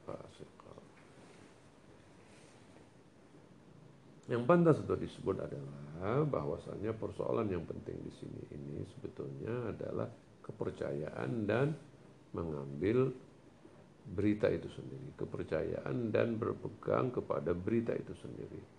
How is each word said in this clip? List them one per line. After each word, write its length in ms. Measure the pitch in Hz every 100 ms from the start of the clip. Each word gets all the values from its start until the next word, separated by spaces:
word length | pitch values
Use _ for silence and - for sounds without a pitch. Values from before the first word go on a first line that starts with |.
| -
fasiqa. 680 | - - - - - 92 - - - - - - - - - - - - - - - - - - - - - - - - - - - - - - - - - - - -
Yang 160 | 120 123
pantas 280 | 175 165 110
untuk 160 | 92 78
disebut 420 | 85 - 95 -
adalah 800 | 78 69 69 71 73 80 95 135 151
bahwasanya 720 | 85 71 - - - 107 110
persoalan 480 | 104 - - 120 110
yang 160 | 87
penting 320 | - - - 82
di 80 | -
sini 320 | - - - -
ini 320 | 73 69 73 101
sebetulnya 800 | - - - 69 69 - 120 113
adalah 400 | - - - 113 - - -
kepercayaan 1040 | - - 95 - 73 71 76 - 131 120 101
dan 240 | 113 147 156 - - - - -
mengambil 800 | 95 82 73 69 69 95 123 135 - - - - - - - - -
berita 480 | - 95 104 104 101
itu 160 | 90 -
sendiri, 480 | - 64 67 71
kepercayaan 960 | - - - - 78 82 82 - 127 113
dan 320 | 110 117 113
berpegang 720 | 104 101 104 101 - - 127
kepada 400 | 101 - 71 73
berita 400 | 87 98 117 117
itu 240 | - - -
sendiri. 400 | - - - - -